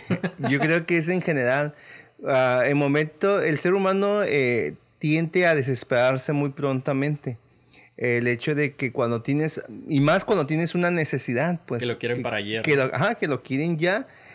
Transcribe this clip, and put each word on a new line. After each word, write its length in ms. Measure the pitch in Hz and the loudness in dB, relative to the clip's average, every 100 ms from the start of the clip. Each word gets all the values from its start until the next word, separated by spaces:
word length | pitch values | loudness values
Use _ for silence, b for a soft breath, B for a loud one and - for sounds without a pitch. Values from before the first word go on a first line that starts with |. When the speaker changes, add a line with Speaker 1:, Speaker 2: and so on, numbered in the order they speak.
| - 185 | -6 -4
Speaker 1:
<laughs> 320 | 175 - 139 | -4 -4 -2
yo 100 | 139 | 0
creo 260 | 156 170 165 | 2 0 2
que 100 | 170 | 0
es 120 | 160 | 0
en 120 | 180 | -2
general. 520 | 180 147 123 139 147 - B B B - 139 | 0 0 2 2 0 -6 B B B -10 0
Ah, 360 | 131 127 127 123 | 2 4 4 4
el 100 | 143 | 2
momento, 680 | 143 147 156 - 196 202 | 2 2 0 -2 0 2
el 160 | 147 147 | 2 0
ser 160 | 180 | 2
humano, 480 | 196 190 196 202 208 | 2 2 2 2 0
eh, 520 | 196 143 127 120 76 - _ _ | 0 2 2 0 -2 -6 _ _
tiende 460 | 151 156 165 180 175 | 0 0 0 2 4
a 80 | 156 | 4
desesperarse 760 | 131 127 - 123 127 131 - | 0 -4 0 2 4 2 -2
muy 200 | 147 143 | -2 -2
prontamente. 880 | 135 139 131 143 135 143 147 - 117 _ _ _ B B - | -2 -2 -2 -2 -2 -2 -4 -8 -12 _ _ _ B B -4
El 300 | 123 120 123 | 0 0 0
hecho 260 | 120 - 147 | -2 -2 0
de 200 | 147 - | -2 -2
que 160 | 131 | -6
cuando 300 | 127 120 117 | -2 -2 -2
tienes, 400 | 117 147 156 - - 107 - | -2 -2 -2 -6 -12 -14 -2
y 100 | 143 | 2
más 260 | 147 170 - | 4 2 2
cuando 200 | 202 139 | 0 0
tienes 260 | 156 165 180 | -2 -2 0
una 140 | 175 | 0
necesidad, 680 | 175 151 135 - 120 165 170 - | 0 -2 -4 -4 -2 -2 -4 -6
pues, 140 | 120 | -6
Speaker 2:
Que 60 | 120 | -4
lo 100 | 113 | -4
quieren 180 | 120 123 | -4 -4
Speaker 1:
que, 60 | |
Speaker 2:
para 140 | 123 107 | -4 -4
ayer. 240 | 101 110 | -4 -4
Speaker 1:
que 120 | 113 139 | 0 2
lo, 80 | |
ajá, 320 | 131 - 196 233 | 2 0 -2 0
que 120 | - | -2
lo 140 | 127 | -4
quieren 340 | - 135 165 160 | -4 -4 -2 0
ya. 280 | 175 208 269 B B | 0 -2 -4 B B